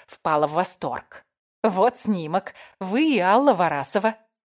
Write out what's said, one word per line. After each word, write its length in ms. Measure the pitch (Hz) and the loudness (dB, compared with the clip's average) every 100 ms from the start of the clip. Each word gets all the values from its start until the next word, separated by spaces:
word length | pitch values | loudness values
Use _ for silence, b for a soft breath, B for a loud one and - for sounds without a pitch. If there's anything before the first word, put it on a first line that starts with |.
| B | B
впала 400 | - 165 151 151 | -10 -2 0 0
в 60 | |
восторг. 720 | 156 185 - 143 - - - _ _ _ _ | 0 -4 -4 -8 -8 -12 -20 _ _ _ _
«Вот 360 | 214 185 208 165 | -2 2 0 0
снимок, 560 | 214 190 156 180 - - B B | -4 -4 -2 -4 -4 -20 B B
вы 360 | 185 226 311 | -4 0 2
и 40 | 240 | 2
Алла 340 | 180 220 285 | 4 4 4
Варасова». 640 | 185 170 143 135 208 220 220 _ _ _ | 2 2 0 -2 -2 -2 -4 _ _ _